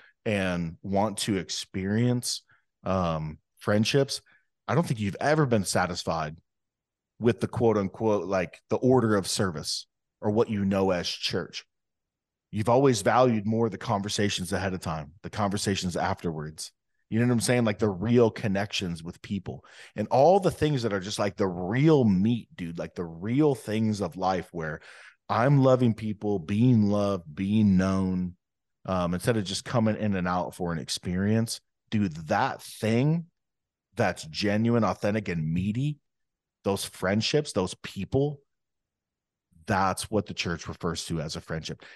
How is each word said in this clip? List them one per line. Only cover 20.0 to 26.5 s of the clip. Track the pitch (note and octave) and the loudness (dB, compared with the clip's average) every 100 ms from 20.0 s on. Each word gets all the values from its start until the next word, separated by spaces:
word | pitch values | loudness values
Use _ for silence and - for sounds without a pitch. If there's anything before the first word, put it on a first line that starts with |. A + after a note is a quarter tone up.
| G#2+ | 0
all | A#2+ D3 G3 | 4 6 6
the | F#3 | 2
things | - D3+ C#3+ | 0 0 0
that | A2+ | -2
are | G2 | -2
just, | F#2 - | -4 -2
like, | G#2 - | -4 0
the | G2 | -2
real | F2 F2+ A#2+ D#3 D3+ A#2 | -2 -4 2 4 6 6
meat, | F#2 G#2 A#2+ - - | 4 2 0 -4 -10
dude, | F2 E2+ | -10 -8
like, | E2 - | -10 -8
the | E2+ | -10
real | E2 G2 B2+ D3+ | -8 -4 2 2
things | C3+ - G#2+ A2 G#2 | 0 -4 0 0 0
of | F#2 F2 | -4 -2
life | F#2 F#2+ F2 | -2 -2 -4
where | F2 D#2+ D#2 - - - _ _ | -8 -8 -10 -14 -20 -20 _ _
I'm | G#2 B2+ C#3+ | 2 4 6
loving | C3 B2+ B2 | 6 6 4
people, | G#2+ A2 G#2 G#2 G2+ | 2 -4 -4 -2 -2
being | D#2+ | 0